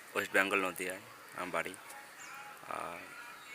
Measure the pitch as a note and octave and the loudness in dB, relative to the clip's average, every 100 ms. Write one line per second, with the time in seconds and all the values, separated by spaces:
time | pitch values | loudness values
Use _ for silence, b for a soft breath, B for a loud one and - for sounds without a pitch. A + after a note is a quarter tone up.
0 | - G#2 G2 G2+ F#2+ G2 F#2 E2+ F2+ F#2+ | -2 0 6 6 8 8 4 2 -2 -2
1 | - - - - F2+ E2+ F2 F#2 - - | -8 -14 -10 -4 0 2 0 -4 -10 -12
2 | - - - - - - - D#2 E2 E2+ | -12 -14 -12 -10 -10 -12 -6 -4 -2 -6
3 | F#2+ - - - - | -8 -10 -12 -12 -10